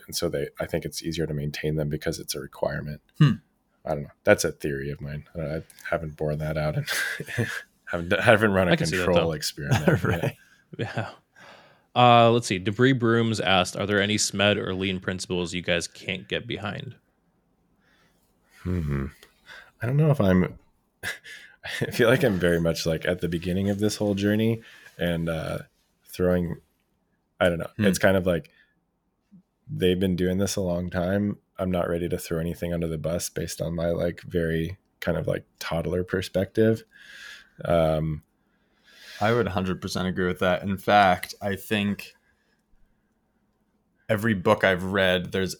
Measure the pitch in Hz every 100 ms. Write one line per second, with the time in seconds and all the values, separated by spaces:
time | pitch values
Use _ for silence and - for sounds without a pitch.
0 | - - 85 71 71 - 82 82 76 -
1 | 82 82 78 76 73 - 76 78 73 76
2 | - 76 73 76 67 - - 71 73 73
3 | _ - 151 101 _ _ _ _ - 76
4 | 71 - - 104 82 - 78 69 69 71
5 | 71 73 - 87 76 80 - - - 82
6 | 80 73 76 76 78 78 76 147 143 -
7 | - - - - 113 - - _ - 87
8 | 85 92 117 107 110 95 92 85 82 92
9 | 87 87 82 78 - - 73 139 151 123
10 | - 85 - - _ _ _ - 113 -
11 | 107 - _ _ - - - _ _ 120
12 | 123 117 117 120 - 95 98 104 127 131
13 | 113 117 117 110 - 95 90 - 98 104
14 | 101 107 - 101 101 104 98 92 98 92
15 | 92 92 - 90 87 90 85 87 82 -
16 | - 95 - 85 120 85 101 - - -
17 | _ _ _ _ _ _ _ _ _ _
18 | _ _ _ _ _ _ 87 90 76 69
19 | 69 - - _ - - - - 113 143
20 | 156 139 98 92 87 - _ _ _ _
21 | - - - - - _ - - 113 -
22 | 117 127 139 95 87 85 82 82 85 80
23 | - 90 87 85 90 90 98 101 107 -
24 | 104 98 101 107 110 113 - - - -
25 | 87 85 82 80 85 82 - _ _ _
26 | _ - 90 90 85 - _ _ _ _
27 | _ _ _ - 92 85 78 - 104 90
28 | 101 95 92 85 - _ _ _ _ _
29 | _ _ _ - _ _ - 101 92 90
30 | 95 87 90 92 98 - 92 87 90 92
31 | 87 101 104 - _ - 92 90 - 85
32 | 85 - - 82 85 80 87 85 82 80
33 | 76 87 - - 85 - 82 85 85 87
34 | 87 85 - 87 82 82 82 95 _ -
35 | - 80 78 - - - - 82 80 90
36 | 90 92 95 92 98 - 110 113 - -
37 | - - - - - - - 85 80 78
38 | 78 78 _ _ _ _ _ _ _ -
39 | - - 104 120 98 95 95 92 95 -
40 | 92 90 90 90 92 90 95 95 - 104
41 | 98 90 - - 104 95 - 107 101 98
42 | - _ _ _ _ _ _ _ _ _
43 | _ _ _ _ _ _ _ _ _ _
44 | - 110 113 104 87 104 98 90 95 98
45 | 95 92 87 95 92 -